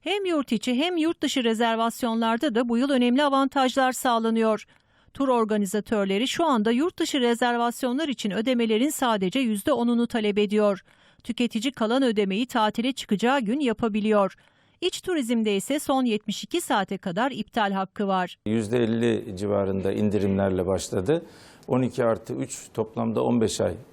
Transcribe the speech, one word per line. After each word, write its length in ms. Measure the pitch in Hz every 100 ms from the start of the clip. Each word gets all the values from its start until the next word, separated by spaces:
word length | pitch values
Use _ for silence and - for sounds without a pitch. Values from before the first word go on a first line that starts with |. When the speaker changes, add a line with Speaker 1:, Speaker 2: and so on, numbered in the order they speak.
Speaker 1:
Hem 240 | 311 415 381
yurt 260 | 320 269
içi 240 | 220 - 247
hem 220 | 339 349
yurt 240 | 311 339
dışı 220 | 294 269
rezervasyonlarda 1120 | 233 220 233 226 226 - 240 226 226 233 311 220
da 140 | 247
bu 80 | 233
yıl 120 | 269
önemli 340 | 269 247 247
avantajlar 680 | 294 269 269 285 262 269 262
sağlanıyor. 720 | 247 262 233 226 226 220 214 - _ _ _ _
Tur 140 | - 269
organizatörleri 1000 | 247 220 214 202 208 - 214 196 196 254
şu 180 | - 330
anda 260 | 247 208
yurt 280 | 240 330 -
dışı 220 | 330 294
rezervasyonlar 880 | 240 233 247 240 233 233 247 254 320
için 240 | 240 214
ödemelerin 580 | 190 226 247 226 220 277
sadece 500 | - 254 214 190 262
yüzde 340 | 247 208 -
onunu 340 | 247 233 233 240
talep 300 | 240 214 208
ediyor. 440 | 208 208 208 196 _ _ _ _
Tüketici 480 | - 226 240 226 247
kalan 320 | - 214 247
ödemeyi 420 | 262 208 196 202 254
tatile 460 | 247 214 214 240
çıkacağı 480 | 262 - 196 233 285
gün 200 | 202 269
yapabiliyor. 760 | 269 214 233 208 208 214 190 - _ _ _ _
İç 200 | 359 -
turizmde 540 | - 339 233 240 220 202
ise 240 | - 285
son 260 | - 262 254
yetmiş 380 | 208 - 196
iki 180 | - 349
saate 360 | - 240 190 196
kadar 340 | 196 175 262
iptal 400 | 247 - - 202
hakkı 360 | 190 190 - 202
var. 280 | 190 180 - -
Speaker 2:
Yüzde 380 | 113 104 123
elli 540 | 113 113 117 107 - 92
civarında 540 | 101 101 98 98 95
indirimlerle 760 | 107 104 101 98 98 98 92 90
başladı. 540 | 92 - 104 92 165 - - - - -
On 140 | 127
iki 220 | 127 -
artı 300 | 117 110 -
üç 340 | 131 135 - -
toplamda 500 | - 110 - 113 110
on 180 | 123 120
beş 200 | 110 -
ay 120 | 98 87 -